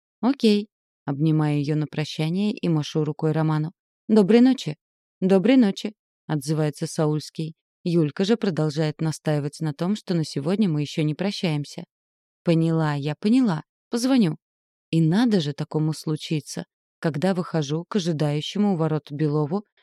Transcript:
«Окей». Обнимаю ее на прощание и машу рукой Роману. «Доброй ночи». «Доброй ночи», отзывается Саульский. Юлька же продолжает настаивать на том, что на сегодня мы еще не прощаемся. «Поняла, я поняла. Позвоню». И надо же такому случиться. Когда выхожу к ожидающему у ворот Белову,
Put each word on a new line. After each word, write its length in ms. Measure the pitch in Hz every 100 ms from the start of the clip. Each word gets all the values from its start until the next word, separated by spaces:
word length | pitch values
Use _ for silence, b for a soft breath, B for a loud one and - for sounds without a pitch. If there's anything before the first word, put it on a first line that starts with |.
| _ _
«Окей». 460 | 226 277 226 208 208 _ _ _ -
Обнимаю 540 | 139 160 156 151 147
ее 160 | 143 151
на 120 | 147
прощание 640 | - 151 - 156 180 208
и 160 | - 175
машу 380 | 156 143 160 151
рукой 260 | 151 160
Роману. 400 | 156 156 156 156 - _ _ -
«Доброй 340 | 214 185 226
ночи». 340 | 254 254 - 147 _ _ _ _
«Доброй 340 | 185 196 180 262
ночи», 380 | 214 190 214 - _ _ -
отзывается 600 | 156 135 156 151 - 160
Саульский. 680 | - 151 151 - - 160 - _ _
Юлька 420 | 180 170 151 - 190
же 120 | 233
продолжает 640 | 202 156 156 147 156 -
настаивать 580 | 160 147 - 151 143 -
на 140 | 160
том, 220 | 143 175 214
что 180 | -
на 100 | 175
сегодня 460 | 151 - 139 196 208
мы 120 | 151
еще 220 | 147 -
не 120 | 151 151
прощаемся. 680 | 190 202 175 151 143 - - _ _ _ _ _
«Поняла, 500 | - 165 165 160 156 143
я 200 | 143 151
поняла. 480 | 214 254 247 160 - _ _
Позвоню». 480 | 240 254 269 185 151 _ _ _ _ _
И 100 | 165
надо 380 | 160 180 247 208
же 140 | 147
такому 400 | 139 151 156 156
случиться. 720 | 156 - 151 - 156 - - 170 _ _ _
Когда 340 | 165 147 180
выхожу 520 | 180 170 165 139 156 170
к 80 | 214
ожидающему 800 | 170 151 151 147 - - 208
у 20 | 180
ворот 360 | 156 151 -
Белову, 540 | 151 156 147 147 190 - _